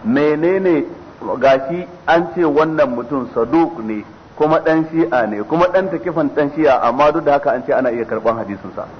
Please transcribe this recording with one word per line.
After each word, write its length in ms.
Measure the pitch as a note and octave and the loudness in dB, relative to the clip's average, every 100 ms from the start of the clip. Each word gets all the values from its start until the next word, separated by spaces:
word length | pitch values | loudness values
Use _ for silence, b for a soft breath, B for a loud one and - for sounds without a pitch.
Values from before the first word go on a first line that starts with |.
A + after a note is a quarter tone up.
menene 800 | A2 C3 D3+ D3+ E3 F#3+ F#3+ D#3 A#2+ - - - A2 F#2 | 0 2 2 2 2 2 2 2 0 -10 -18 -14 -8 2
gashi 480 | C3+ C3+ C3+ F3 F3+ - - | 4 4 0 -8 -10 -10 0
an 220 | E3 F3 F3+ | 0 0 0
ce 60 | |
wannan 460 | D#3+ C#3+ D#3+ D#3 C#3 B2 | 2 2 2 2 0 -2
mutum 340 | A#2+ C#3+ A#2+ | -4 -6 -4
saduk 460 | A#2+ A#2 D#3+ D#3+ - | -2 0 2 0 -2
ne, 200 | A2 G#2+ G#2 - - - | -8 -8 -10 -20 -20 -2
kuma 240 | D3+ D#3+ | 2 2
ɗan 260 | D#3+ D#3+ D#3 | 2 0 0
Shi'a 340 | D#3+ E3 B2 A2 | 0 0 0 0
ne, 140 | G#2 | -4
kuma 240 | G#2 D#3+ F3 | -2 0 2
ɗan 220 | F#3 F#3+ | 2 0
takifan 400 | D#3+ F3 D#3+ D3 - | -4 -4 -2 -2 0
ɗan 160 | C#3+ | -2
Shi'a, 280 | C#3+ D3+ B2+ | 2 2 4
amma 280 | A#2 B2 D3+ | 2 2 2
duk 120 | D#3+ | 2
da 100 | D3+ | 2
haka 180 | C#3 C#3+ | 2 0
an 120 | B2 B2 | -2 0
ce 60 | |
ana 200 | B2+ B2+ | 0 0
iya 120 | A#2 | -2
karɓan 340 | A2+ A2 A2 A2+ | -4 -2 -2 -2
hadisinsa. 460 | G2+ G2 F#2+ F2+ - | -6 -10 -10 -12 -14